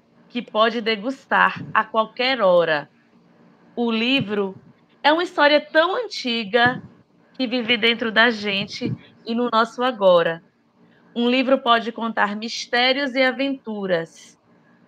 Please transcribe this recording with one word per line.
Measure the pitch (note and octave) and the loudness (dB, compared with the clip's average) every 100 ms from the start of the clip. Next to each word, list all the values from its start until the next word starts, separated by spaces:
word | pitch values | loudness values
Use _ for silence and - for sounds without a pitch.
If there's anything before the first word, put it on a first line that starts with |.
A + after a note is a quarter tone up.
| _ _ _ | _ _ _
que | A#3+ | -10
pode | - G#3+ A3+ A3+ | -6 0 0 0
degustar | A3 A3 A3+ C4+ _ G3+ F#3 - - | -2 -4 -4 -10 _ 2 2 0 -4
a | A3 | -2
qualquer | A3 A3 A3 - B3+ C4 | 0 -2 -2 -2 -2 2
hora. | G3 F3 E3 D3+ - _ _ _ _ _ _ _ _ | 4 4 4 0 -4 _ _ _ _ _ _ _ _
O | - A#3 | -6 -2
livro | A3+ A#3 C4 G3+ G#3 G3 F#3+ - _ _ _ | -2 0 -2 -2 -4 -4 -8 -20 _ _ _
é | C#4 | 0
uma | D#4+ | 2
história | F4+ - D4 D4 | 0 0 2 2
tão | D4 D#4+ F4 A4 | 2 0 2 -2
antiga | G#4+ - B3+ A#3 G3+ A#3+ A#3 - - - _ _ _ | -6 -8 -6 -4 -2 2 2 0 -8 -20 _ _ _
que | - B3+ | -6 -4
vive | B3 A3 A#3+ | -2 -2 0
dentro | A#3 A#3 A#3 | 0 0 0
da | G#3+ A#3 | 2 2
gente | A3 G#3 G3 G3+ - A#3+ - - _ | 0 -4 -4 -6 -8 -8 -8 -12 _
e | - | -6
no | A#3 A#3+ | -4 0
nosso | A3+ A3+ - | 0 0 -2
agora. | B3+ A3 F#3+ F3 E3+ E3 - _ _ _ _ _ _ | -4 2 6 6 4 -2 -10 _ _ _ _ _ _
Um | A3+ A#3+ | -4 0
livro | B3+ B3+ C4+ | 2 2 0
pode | C4 A#3 G#3+ | 2 0 0
contar | A3+ A3+ A3 G3+ G#3 | -6 -6 -2 -2 -4
mistérios | A3+ - - A#3+ B3 C4 C#4+ | -8 -10 -4 0 0 0 -2
e | B3 | 0
aventuras. | C4 A#3+ C#4 C4+ A3 G#3 F#3+ E3+ E3 - - _ _ _ _ _ | 0 0 -4 -6 -8 -8 -2 -2 -2 -12 -20 _ _ _ _ _